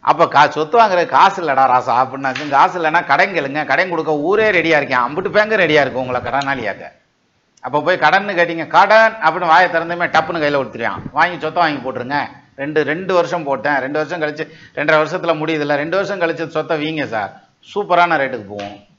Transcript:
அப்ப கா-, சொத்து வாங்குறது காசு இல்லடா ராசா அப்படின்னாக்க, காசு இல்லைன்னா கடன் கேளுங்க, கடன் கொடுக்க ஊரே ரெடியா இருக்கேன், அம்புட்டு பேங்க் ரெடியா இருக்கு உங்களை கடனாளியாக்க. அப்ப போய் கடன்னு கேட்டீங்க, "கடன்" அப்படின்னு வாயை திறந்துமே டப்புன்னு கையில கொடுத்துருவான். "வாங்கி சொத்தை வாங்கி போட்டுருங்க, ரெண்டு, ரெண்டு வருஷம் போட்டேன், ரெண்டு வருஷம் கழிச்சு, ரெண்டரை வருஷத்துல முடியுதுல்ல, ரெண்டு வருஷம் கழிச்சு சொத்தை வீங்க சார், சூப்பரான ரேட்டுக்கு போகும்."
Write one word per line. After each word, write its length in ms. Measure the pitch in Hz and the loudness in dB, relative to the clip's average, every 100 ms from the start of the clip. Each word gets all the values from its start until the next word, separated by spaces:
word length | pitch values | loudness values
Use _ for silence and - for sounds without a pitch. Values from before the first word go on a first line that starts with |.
அப்ப 240 | - 156 | 0 2
கா-, 240 | 156 143 147 | 4 4 4
சொத்து 300 | 151 151 233 | 2 0 4
வாங்குறது 280 | 220 180 165 | 4 2 2
காசு 360 | 131 190 190 | 4 4 2
இல்லடா 220 | 165 131 | -2 2
ராசா 300 | 131 127 120 | 4 2 2
அப்படின்னாக்க, 540 | 120 127 135 135 127 151 | 0 0 -2 -6 -6 -2
காசு 340 | 135 180 180 | 2 2 2
இல்லைன்னா 240 | 160 165 170 | 0 -2 2
கடன் 260 | 143 196 | 2 2
கேளுங்க, 340 | 175 139 143 147 | 0 -4 -4 0
கடன் 240 | - 185 | 0 0
கொடுக்க 280 | 165 156 151 | -2 -2 -2
ஊரே 320 | 151 208 220 | 0 2 2
ரெடியா 260 | 185 160 151 | 2 2 2
இருக்கேன், 220 | 139 127 | 2 0
அம்புட்டு 320 | 120 151 185 | 0 -2 -2
பேங்க் 220 | 180 214 | 0 2
ரெடியா 280 | 214 170 151 | 2 2 2
இருக்கு 200 | 135 120 | 2 -2
உங்களை 200 | 127 123 | -4 -4
கடனாளியாக்க. 720 | - 135 139 135 107 92 82 _ _ _ _ _ _ _ | -2 -4 -2 -4 -6 -8 -14 _ _ _ _ _ _ _
அப்ப 220 | 127 147 | -6 -4
போய் 140 | 160 180 | 0 2
கடன்னு 360 | 151 185 208 | 2 2 0
கேட்டீங்க, 340 | 175 170 170 139 | -2 0 -2 0
"கடன்" 460 | 160 196 220 220 | 2 6 6 4
அப்படின்னு 340 | 220 156 165 175 | 2 -2 0 4
வாயை 240 | 160 180 | 4 4
திறந்துமே 360 | 170 165 175 170 | 0 -4 -4 0
டப்புன்னு 320 | 156 165 170 | 0 0 -2
கையில 160 | 147 143 | 0 0
கொடுத்துருவான். 460 | 123 113 113 92 - | -4 -4 -6 -6 -6
"வாங்கி 260 | 139 170 165 | 0 0 0
சொத்தை 240 | 156 156 | -4 0
வாங்கி 280 | 165 143 123 | 0 -2 -6
போட்டுருங்க, 360 | 123 120 143 123 - _ - | -8 -4 -4 -4 -10 _ -10
ரெண்டு, 280 | 143 156 | -4 -2
ரெண்டு 300 | 139 160 185 | 0 -4 0
வருஷம் 300 | 185 156 175 | 0 0 -4
போட்டேன், 320 | 143 135 147 143 | -4 -4 0 -2
ரெண்டு 300 | 131 147 151 | -2 -4 -4
வருஷம் 160 | 175 | -4
கழிச்சு, 280 | 151 147 156 - - | -6 -6 -12 -12 -16
ரெண்டரை 220 | - 151 156 | -6 0 2
வருஷத்துல 360 | 151 175 165 | 2 -4 -2
முடியுதுல்ல, 400 | 156 156 160 143 | -2 -2 -4 -2
ரெண்டு 220 | 143 156 185 | -2 -2 -4
வருஷம் 240 | 175 196 | -4 -4
கழிச்சு 280 | 165 160 160 | -4 -4 -6
சொத்தை 300 | 160 160 160 | -6 -4 -4
வீங்க 280 | 151 160 127 | -4 -6 -6
சார், 340 | 110 98 - _ _ - | -6 -6 -10 _ _ -10
சூப்பரான 420 | 202 185 175 175 156 | -8 0 2 4 2
ரேட்டுக்கு 300 | 131 127 98 | -2 -6 -10
போகும்." 380 | 101 101 101 _ | -12 -12 -14 _